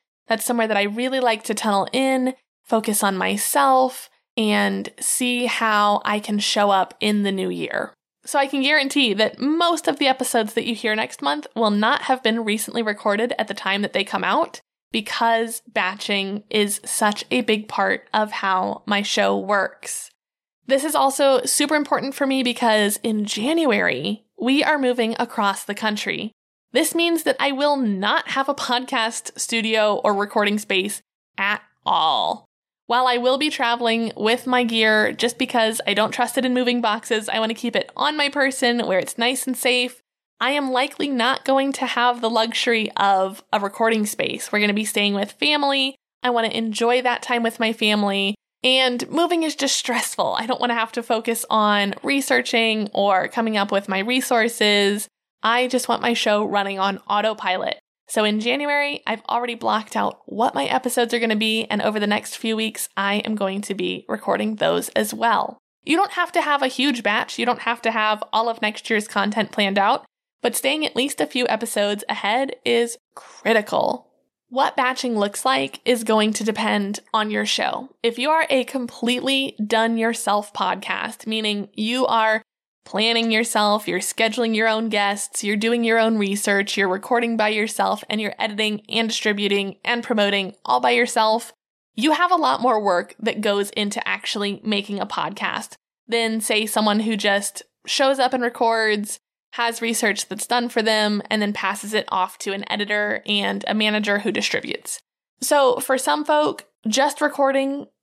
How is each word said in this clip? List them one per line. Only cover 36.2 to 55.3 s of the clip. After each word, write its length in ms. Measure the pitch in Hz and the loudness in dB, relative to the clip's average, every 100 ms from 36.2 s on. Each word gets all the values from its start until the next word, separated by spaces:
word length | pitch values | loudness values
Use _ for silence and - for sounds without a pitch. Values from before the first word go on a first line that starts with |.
| 233 - | -2 0
it 80 | 254 | 0
in 80 | |
moving 260 | 247 247 240 | 2 2 0
boxes, 480 | 226 220 - 220 214 | 0 -2 -2 -2 -2
I 120 | 220 | -2
want 100 | 220 | -2
to 40 | |
keep 220 | 233 240 196 | -2 -2 -2
it 160 | - - | -4 -2
on 180 | 285 302 | -2 0
my 140 | 285 | 0
person 580 | 285 269 262 240 240 - | 2 0 2 0 2 2
where 100 | 185 | 0
it's 200 | - - | 0 0
nice 280 | 233 254 - | 0 0 -4
and 120 | 247 | 0
safe. 440 | 254 247 254 - _ _ _ - | 2 2 0 -6 _ _ _ -4
I 120 | 240 | -2
am 200 | 294 269 | 0 0
likely 380 | 254 285 - 285 | 0 0 -2 -2
not 340 | 247 240 269 | 0 0 0
going 300 | - 269 277 | 2 2 2
to 120 | 262 247 | -2 -4
have 360 | 247 247 240 | 0 0 2
the 80 | 226 | 0
luxury 600 | 226 233 - - 226 214 - | 0 0 0 0 0 0 2
of 480 | 196 190 190 202 - | 2 4 0 -4 -4
a 80 | 202 | -2
recording 460 | 202 - 226 220 208 | -2 0 2 2 0
space. 480 | - - - - | -2 -4 -6 -4
We're 80 | 208 | 0
gonna 120 | 208 | 2
be 120 | 208 208 | 0 -2
staying 300 | 214 208 202 | 0 0 0
with 180 | 202 | -4
family. 640 | - 294 294 277 277 269 269 _ _ | -2 0 2 2 2 -2 -4 _ _
I 60 | 254 | 0
want 200 | 233 226 | 2 0
to 80 | - | 0
enjoy 440 | 226 208 233 254 | -2 0 2 4
that 200 | 247 240 | 2 0
time 220 | - 240 | 0 0
with 160 | 226 226 | 0 0
my 140 | 226 | -2
family. 640 | 226 214 208 202 196 196 208 _ _ | 2 2 2 2 0 -2 -4 _ _
And 460 | 254 262 254 247 - | 2 4 2 0 -2
moving 340 | 294 339 339 | 0 2 2
is 140 | 311 302 | 0 -2
just 180 | 277 - | -2 -2
stressful. 600 | - 233 - - 156 87 | -2 -2 -2 -2 -2 -2
I 60 | 226 | -2
don't 140 | 247 | -2
want 100 | 240 | 0
to 40 | 233 | -2
have 180 | 226 | -2
to 100 | 247 | -4
focus 420 | 233 226 226 226 - | -2 -2 -2 -4 0
on 440 | 220 208 202 196 - | 2 4 2 0 -2
researching 880 | - 277 269 247 247 233 226 214 208 | -2 -2 2 0 2 2 2 0 -2
or 340 | - 202 185 - | 0 2 2 0
coming 300 | 240 226 214 | -2 0 0
up 120 | 202 | 0
with 200 | 196 202 | -2 -2
my 100 | 190 | -2
resources. 1080 | 220 254 - 240 226 - 214 208 202 208 - _ _ | 0 0 2 2 2 2 2 4 4 0 -6 _ _